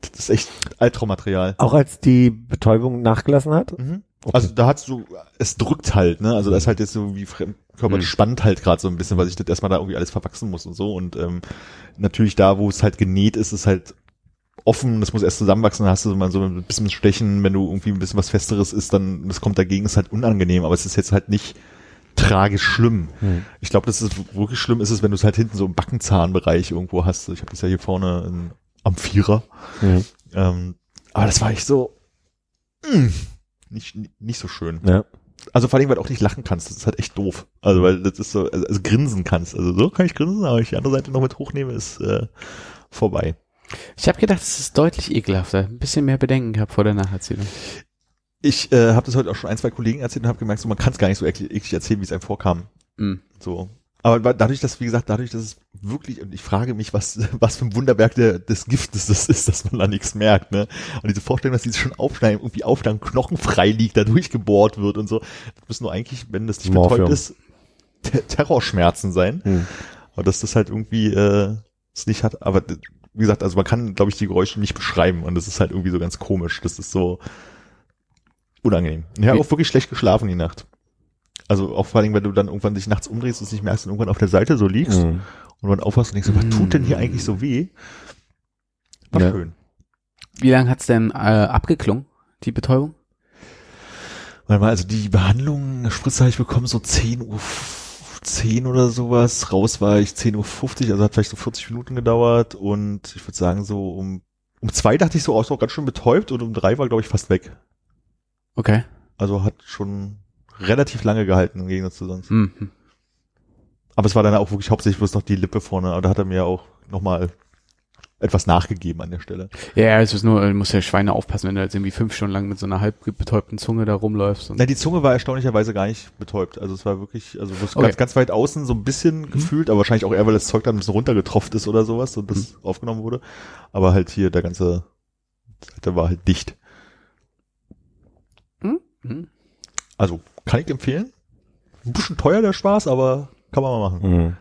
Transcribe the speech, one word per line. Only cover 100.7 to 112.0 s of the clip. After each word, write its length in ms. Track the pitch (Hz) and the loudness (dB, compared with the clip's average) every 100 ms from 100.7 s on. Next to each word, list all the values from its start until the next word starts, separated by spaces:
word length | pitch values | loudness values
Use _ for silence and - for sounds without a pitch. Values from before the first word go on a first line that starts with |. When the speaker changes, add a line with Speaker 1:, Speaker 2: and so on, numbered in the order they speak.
| - 117 | -2 -2
Speaker 1:
also 120 | 98 | 2
hat 100 | 104 | 2
vielleicht 160 | - 104 | 2 -2
so 60 | - | -4
vierzig 320 | - - - | -10 -10 -12
Minuten 260 | 117 123 127 | -12 -8 -2
gedauert 600 | 117 117 120 117 117 101 | 2 4 6 4 2 -4
und 600 | 98 101 104 101 - - | -4 -2 -2 -6 -10 -16
ich 100 | - | -14
würd 80 | - | -2
sagen, 280 | 90 92 | 0 0
so 300 | 101 104 95 | -4 -6 -6
um, 300 | 87 95 95 _ _ _ _ | -8 -8 -10 _ _ _ _
um 100 | 113 | -6
zwei 240 | - 113 143 | 0 2 4
dachte 200 | 175 160 | 2 2
ich 60 | |
so, 120 | 151 113 | 0 0
oh, 60 | |
ist 100 | 117 | 0
doch 80 | 139 | -2
ganz 120 | 127 | -4
schön 140 | - 139 | -2 -6
betäubt 460 | - 123 147 214 | -2 2 2 0
und 100 | 127 | -6
um 120 | 117 | -4
drei 240 | 110 95 127 | 0 0 0
war, 100 | 131 | 0
glaub 100 | 113 | -2
ich, 80 | 110 | 0
fast 220 | 104 - | -4 0
weg. 220 | 95 - - _ _ _ _ _ _ _ _ _ - | -2 -2 -20 _ _ _ _ _ _ _ _ _ -4
Speaker 3:
Okay. 280 | 110 107 117 - _ _ | 2 2 0 -14 _ _
Speaker 1:
Also 260 | 98 101 | -2 0
hat 120 | 101 - | -2 -4
schon 540 | - - 101 101 98 101 _ _ _ - | -20 -12 -10 -8 -12 -14 _ _ _ -10
relativ 440 | 95 123 143 117 | 0 2 2 0
lange 220 | 113 107 98 | 0 0 2
gehalten 340 | 92 98 92 | 2 2 -2
im 60 | 92 | -6
Gegensatz 300 | 95 92 | -6 -6
zu 80 | - | -10